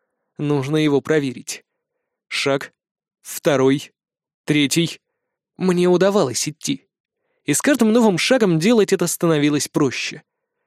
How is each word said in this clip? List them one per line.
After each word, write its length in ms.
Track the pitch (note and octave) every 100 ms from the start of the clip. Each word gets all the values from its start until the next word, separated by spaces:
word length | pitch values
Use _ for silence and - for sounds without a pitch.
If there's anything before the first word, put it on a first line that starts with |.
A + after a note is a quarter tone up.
| _ _ _ -
Нужно 400 | D3 C#3+ C3+ D#3
его 240 | D3+ C#3
проверить. 640 | - D#3 C3+ A2 - - _ _ _ _ _ _ -
Шаг. 460 | - C#3 C#3 - _ _ _ _ _
Второй. 680 | - - E3+ C3+ C3+ D3 - _ _ _ _ _
Третий. 560 | - D3 C#3 E3 E3+ - _ _ _ _ _ -
Мне 320 | F#3 F3 F3+
удавалось 580 | F3 F#3+ G3+ C3+ A2+ D#3
идти. 420 | - - C3 _ _ _ _ _ _ -
И 80 |
с 80 | D3
каждым 280 | - C#4+ A3
новым 280 | A#3 A3 F3
шагом 400 | - C4 G3+ D#3+
делать 340 | G3 A#3 G3
это 140 | F#3+ F3
становилось 640 | - E3+ D3+ D3 D3 -
проще. 560 | D#3 C#3 - - - _ _ _ _